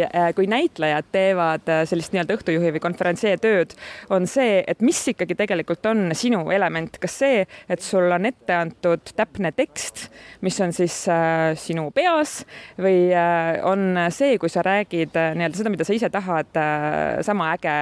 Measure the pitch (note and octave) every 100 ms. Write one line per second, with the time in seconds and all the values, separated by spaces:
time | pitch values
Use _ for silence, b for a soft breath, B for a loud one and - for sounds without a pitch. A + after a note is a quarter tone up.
0 | E3+ F3 F3 E3+ F#3+ A3+ D#4+ - D#3 D3+
1 | D3+ F#3+ F#3+ F#3+ E3 D#3+ - D#3+ D#3+ F3
2 | D#3+ F#3+ E3 A3 - D#3+ E3+ D#3 F3 F3
3 | F3+ F3 G#3+ F3+ A3 G3+ E3 - B B
4 | B F#3+ F3+ C4+ B3 G3 - - A3+ E4+
5 | - A3 F3 F3 G#3 F#3 - E3+ G#3+ A3
6 | F#3 D#3+ B3 A3 D#3+ F#3+ F3+ D#3+ E3 -
7 | F#3+ - C#4 A#3+ F#3 B B F3+ - F#3+
8 | F3+ F3 G3+ - - F3 E3 - F3+ E3+
9 | - - G#3+ - F#3 D3+ - - - -
10 | - B B B F#3+ - F#3 E3+ F3 -
11 | - E3+ E3 E3 D#3+ D#3+ - E3 D#3 -
12 | F4+ E4 D4+ - - B B - F#3+ F#3
13 | F3+ F3+ E3+ E3+ E3 E3 - G3 F#3+ F3+
14 | E3+ E3+ C#4 A3+ E3 F3+ F3+ G3 G3+ E3+
15 | D#3+ E3+ D#3+ D#3+ E3+ E3+ A3 F#3+ D#3+ A3
16 | G#3 G3 F#3 E3 D3+ D#3+ D3+ D3+ D3+ D3+
17 | D3+ - E3 G#3 D#3+ E3+ E3+ D3